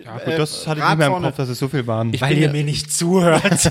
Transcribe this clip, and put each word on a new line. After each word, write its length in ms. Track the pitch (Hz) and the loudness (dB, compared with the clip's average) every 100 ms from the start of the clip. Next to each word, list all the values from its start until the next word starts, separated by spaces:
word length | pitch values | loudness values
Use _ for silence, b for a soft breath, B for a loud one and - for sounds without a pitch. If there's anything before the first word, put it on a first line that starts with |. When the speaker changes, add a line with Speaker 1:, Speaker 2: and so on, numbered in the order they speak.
Speaker 1:
Ja, 140 | 117 113 | -16 -10
gut, 80 | - | -4
Speaker 2:
äh, 100 | 160 | -2
Speaker 1:
das 300 | 151 - 160 | -2 -4 -6
hatte 120 | 156 | -2
ich 40 | |
Speaker 2:
Rad 60 | 156 | 0
Speaker 1:
nicht 80 | 160 | 2
mehr 80 | 143 | 2
im 60 | |
Speaker 2:
vorne. 120 | 180 170 | 0 -2
Speaker 1:
Kopf, 80 | 131 | -4
dass 120 | 127 | -6
es 100 | 120 | -4
so 80 | 135 | -4
viel 180 | 143 120 | -2 -2
waren. 260 | 110 113 | -2 -2
Speaker 3:
Ich 80 | 110 | 0
Speaker 2:
Weil 100 | 135 | 0
Speaker 3:
bin 80 | 151 | 2
Speaker 2:
ihr 80 | 156 | 2
Speaker 3:
ja 40 | |
Speaker 2:
mir 120 | 147 | 0
nicht 280 | 147 147 - | -2 -4 -4
zuhört. 800 | - 170 185 170 156 202 165 165 | -4 2 4 4 4 4 2 2